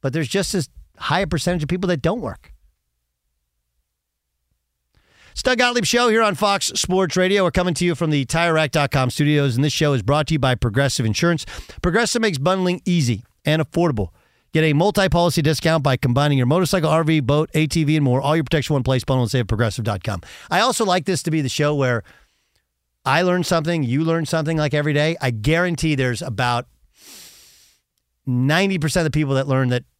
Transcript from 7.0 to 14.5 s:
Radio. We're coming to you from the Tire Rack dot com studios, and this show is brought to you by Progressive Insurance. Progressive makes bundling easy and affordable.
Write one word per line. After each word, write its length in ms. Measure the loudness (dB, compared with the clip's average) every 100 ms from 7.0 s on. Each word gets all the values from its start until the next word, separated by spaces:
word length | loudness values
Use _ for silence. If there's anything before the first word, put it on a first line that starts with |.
| 0 0
Radio. 260 | 2 2
We're 80 | 2
coming 240 | 0 -2
to 100 | 0
you 120 | -2 0
from 140 | 0
the 140 | 0 0
Tire 260 | 0 2
Rack 180 | 2 0
dot 220 | 0 0
com 180 | 0 -2
studios, 460 | 0 2 2 2 2
and 80 |
this 80 | 0
show 200 | 0 0
is 100 | 0
brought 260 | 0 0 0
to 60 |
you 40 | 0
by 160 | 0
Progressive 500 | 0 0 0 0 0
Insurance. 400 | -2 0 0 0 -4 -16 -16 -6
Progressive 420 | -2 0 0 0
makes 160 | -2 0
bundling 420 | 0 0 0 -2
easy 400 | 0 0 2 -2 -6 _
and 160 | -2 0
affordable. 500 | 0 0 0 0 -6 -8 _ _ _